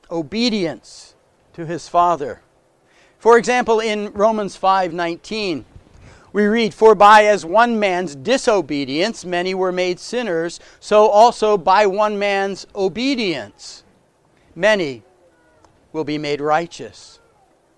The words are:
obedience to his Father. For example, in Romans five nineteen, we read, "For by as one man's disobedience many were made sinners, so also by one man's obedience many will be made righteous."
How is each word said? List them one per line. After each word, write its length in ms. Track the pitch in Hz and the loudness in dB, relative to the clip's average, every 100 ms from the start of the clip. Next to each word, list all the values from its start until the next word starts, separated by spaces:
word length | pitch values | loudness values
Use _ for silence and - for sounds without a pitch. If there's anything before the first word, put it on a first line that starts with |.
| _ | _
obedience 1040 | 170 147 214 240 214 165 123 - - - _ _ _ _ | -10 -8 -4 -4 -2 -4 -8 -16 -20 -20 _ _ _ _
to 120 | - 160 | -16 -12
his 240 | 170 - | -12 -4
Father. 520 | 175 175 165 135 98 _ _ _ _ _ _ _ _ | 0 0 0 -6 -12 _ _ _ _ _ _ _ _
For 180 | 220 233 | 4 4
example, 420 | 190 247 226 220 | 4 -2 0 -2
in 340 | 226 208 208 | -2 -4 -6
Romans 420 | 202 214 214 196 - | -2 -2 0 -6 -4
five 380 | 190 190 185 | 0 0 -2
nineteen, 720 | 170 170 170 - 220 202 143 - - - - - - _ | -4 -6 -8 -10 -6 -6 -6 -10 -20 -20 -20 -20 -20 _
we 140 | 202 208 | -2 0
read, 280 | 233 214 | 2 -2
"For 220 | - 220 202 | 4 6 8
by 300 | 202 214 214 | 8 8 6
as 200 | 202 160 | 2 0
one 340 | 202 240 226 | 2 2 2
man's 360 | 202 180 180 139 | -2 -2 -6 -8
disobedience 1120 | 135 254 - 202 143 147 131 143 208 220 180 | -4 -2 0 0 -2 -6 -6 -4 -4 -6 -8
many 280 | 175 185 | -6 -4
were 180 | 190 185 | -4 -4
made 280 | 180 180 180 | -2 -4 -6
sinners, 600 | - 240 226 165 170 - - _ | -8 -8 -4 -4 -6 -10 -20 _
so 280 | - 214 214 | 0 4 6
also 500 | 208 233 - 214 208 | 6 4 4 0 0
by 280 | 175 190 208 | 2 4 2
one 320 | 196 214 208 | 2 -2 -2
man's 480 | 202 196 196 185 - | -2 -2 -4 -6 -12
obedience 1080 | 202 190 185 262 262 202 143 104 - - - _ _ _ _ _ _ _ 165 | -6 -4 -4 -4 -4 -4 -6 -10 -16 -20 -20 _ _ _ _ _ _ _ -4
many 480 | 196 208 156 120 - _ _ _ _ _ _ _ _ | 0 0 -2 -10 -18 _ _ _ _ _ _ _ _
will 140 | 156 147 | -10 -6
be 120 | 151 | -6
made 220 | 147 147 | -6 -4
righteous." 800 | 147 156 170 - 117 - - - _ _ _ _ _ | 0 -2 -2 -10 -18 -18 -20 -20 _ _ _ _ _